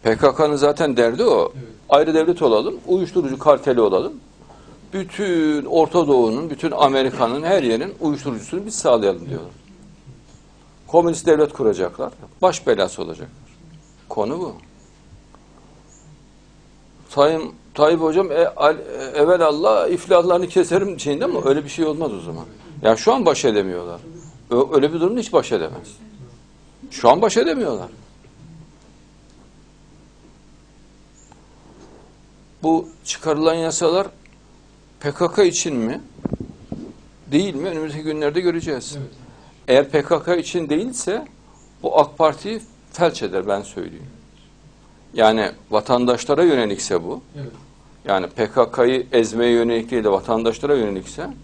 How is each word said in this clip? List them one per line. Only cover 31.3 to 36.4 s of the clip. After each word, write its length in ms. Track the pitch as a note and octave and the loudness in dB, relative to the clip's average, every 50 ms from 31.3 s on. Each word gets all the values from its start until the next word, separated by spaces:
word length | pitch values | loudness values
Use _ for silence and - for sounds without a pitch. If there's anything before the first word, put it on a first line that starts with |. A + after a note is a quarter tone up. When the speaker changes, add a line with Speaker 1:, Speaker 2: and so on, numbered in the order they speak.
| - - - _ - _ _ - - - - - - - - - _ _ - _ _ _ - _ _ _ - | -20 -20 -20 _ -20 _ _ -20 -20 -20 -20 -20 -20 -20 -20 -20 _ _ -20 _ _ _ -20 _ _ _ 0
Speaker 1:
Bu 240 | D#3+ E3 D#3+ - - - - - | 0 0 0 -2 -6 -18 -18 -12
çıkarılan 480 | - - - - D#3+ D3+ D3+ D#3 E3 D#3+ | -12 -12 -8 -4 -4 -2 0 0 0 0
yasalar 540 | E3 D#3+ D#3+ D#3+ - F3 D#3+ E3+ F#3+ G3 - - - - - - - _ _ - - _ - _ _ _ _ _ _ | 0 -2 -4 -4 -2 0 0 0 0 -2 -4 -10 -20 -20 -20 -20 -20 _ _ -20 -20 _ -20 _ _ _ _ _ _
P 120 | - D3 | -8 -8
K 200 | C#3+ - F3 F3 | -4 -2 -2 -2
K 120 | - G#3 G3+ | 2 2 2
için 320 | F3 E3+ - - F3 C#3+ | 2 2 -2 -6 -4 -4
mi? 260 | A#2+ A2+ A2+ C#3+ - - - - - - - - - | -4 -4 -4 -6 -8 -12 -16 -20 -10 -8 -8 -8 -8